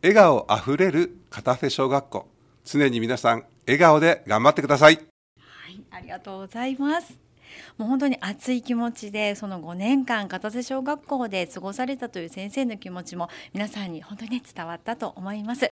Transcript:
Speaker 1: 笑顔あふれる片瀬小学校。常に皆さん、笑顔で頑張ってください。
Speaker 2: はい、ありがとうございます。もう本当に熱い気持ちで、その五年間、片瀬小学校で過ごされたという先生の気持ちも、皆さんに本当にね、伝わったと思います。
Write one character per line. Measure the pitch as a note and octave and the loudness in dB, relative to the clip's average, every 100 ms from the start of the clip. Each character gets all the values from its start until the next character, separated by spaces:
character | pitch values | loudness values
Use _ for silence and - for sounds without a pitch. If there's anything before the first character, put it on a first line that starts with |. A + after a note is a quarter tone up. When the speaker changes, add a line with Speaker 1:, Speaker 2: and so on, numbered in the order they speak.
Speaker 1:
笑 | F3 | 6
顔 | G#3+ F3+ B2 - | 8 8 6 2
あ | G#2+ | 0
ふ | - D3+ | 2 2
れ | F#3 | 2
る | D3+ F3+ - _ | 2 -2 -6 _
片 | - B2+ B2+ | -6 -2 0
瀬 | C#3 | -2
小 | - C3+ | -2 0
学 | C#3 - | 0 -2
校。 | G2 - _ _ _ | -12 -12 _ _ _
常 | - D3 C#3 | -8 0 2
に | A#2+ | 2
皆 | A2+ B2 | -2 0
さ | A#2+ | 2
ん、 | A#2 - _ - | 0 -4 _ -2
笑 | C#3+ | 6
顔 | E3+ D3+ | 8 8
で | D#3+ - - | 4 2 0
頑 | G#2+ | 4
張 | C3 | 4
っ | |
て | D3+ | 4
く | C#3 | 0
だ | C#3+ | 8
さ | D3+ | 8
い。 | D#3+ - _ _ _ | 8 -2 _ _ _
Speaker 2:
は | _ - - | _ -20 -20
い、 | F#3+ - | -20 -20
あ | F3+ | -20
り | F3+ | -16
が | F#3 | -16
と | G3+ F#3+ | -14 -14
う | |
ご | G3 | -12
ざ | A3+ B3+ | -8 -6
い | C4 | -2
ま | C#4 E4 | -2 -2
す。 | E4+ - _ _ _ - - - | -4 -18 _ _ _ -20 -20 -8
も | A3+ | -2
う | |
本 | C4 | 0
当 | C#4+ | 0
に | B3 | -2
熱 | F#3 G3+ - | -6 -8 -4
い | B3+ | -4
気 | A#3+ | -2
持 | A#3 A#3 | -2 -2
ち | A#3 G#3 | -6 -10
で、 | G#3+ G#3 | -4 -2
そ | G3+ G3+ | -4 -8
の | F#3 | -10
五 | D#3+ | -10
年 | F3 G#3 C#4 | -6 0 0
間、 | B3+ A3+ G3 | 2 -4 -4
片 | F#3 G#3+ | -8 -8
瀬 | A#3 | -8
小 | A#3+ C4+ | -6 -6
学 | C4 D4+ | -4 -8
校 | - C4+ A3+ | -6 -6 -4
で | F#3+ F3 | -4 -6
過 | F#3 | -8
ご | F#3+ | -10
さ | G3 B3+ | -8 -8
れ | C4+ | -8
た | - | -10
と | F#3+ | -10
い | E3 | -12
う | |
先 | - G3+ | -12 -8
生 | C4+ | -4
の | B3+ G#3 | -4 -6
気 | F#3+ | -12
持 | F3+ | -14
ち | F3+ F3 | -12 -10
も、 | E3+ - - | -10 -10 -14
皆 | F#3+ G#3 | -8 -8
さ | G#3+ | -8
ん | F#3+ | -10
に | D#3+ | -12
本 | - G3+ | -14 -16
当 | |
に | A3 | -8
ね、 | B3 - | -8 -8
伝 | - E3 | -14 -12
わ | |
っ | E3+ | -10
た | - A#3 | -10 -8
と | G#3+ - | -8 -10
思 | F#3 | -10
い | G#3 | -10
ま | G#3+ B3 | -8 -4
す。 | C4 | -4